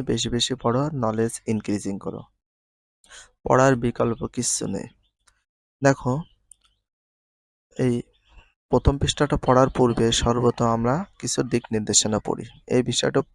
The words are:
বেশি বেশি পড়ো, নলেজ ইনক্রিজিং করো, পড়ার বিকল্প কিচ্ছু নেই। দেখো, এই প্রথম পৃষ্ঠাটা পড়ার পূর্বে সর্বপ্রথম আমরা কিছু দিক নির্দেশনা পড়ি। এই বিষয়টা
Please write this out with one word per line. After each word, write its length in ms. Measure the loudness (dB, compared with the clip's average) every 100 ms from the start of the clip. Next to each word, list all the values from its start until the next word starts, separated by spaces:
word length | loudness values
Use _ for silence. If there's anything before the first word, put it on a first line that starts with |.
| -2
বেশি 180 | -2 -2 -2
বেশি 180 | -2 -2
পড়ো, 200 | -2 0 -2 -2
নলেজ 280 | -2 0 -2 -4 -4
ইনক্রিজিং 440 | -4 -2 -4 -4 -6 -8
করো, 160 | -12 -14 _ _ _ _ _ _ _ _ -20 -20 _ 0
পড়ার 280 | 4 4 2
বিকল্প 360 | -2 -2 -2 -2 -6
কিচ্ছু 300 | -6 -4 -4 -4
নেই। 120 | -8 -10 -16 _ _ _ _ _ _ _ _
দেখো, 300 | 0 2 -2 -4 -6 _ _ _ _ _ _ _ _ _ _ _ _ _ _ -4
এই 180 | -2 -2 -6 _ _ -20 -20 _ _
প্রথম 220 | 2 2 2
পৃষ্ঠাটা 360 | -2 0 0 2 4
পড়ার 220 | 4 4 4
পূর্বে 300 | 2 2 0 2
সর্বপ্রথম 480 | 0 2 2 2 0 0
আমরা 180 | 0 -2 -4 -10
কিছু 200 | -6 -4 -2
দিক 120 | -2 -2
নির্দেশনা 440 | -4 0 0 0 -2 -2
পড়ি। 180 | -6 -10 -16 -2
এই 80 | 0 0
বিষয়টা 300 | -2 -2 -2 -4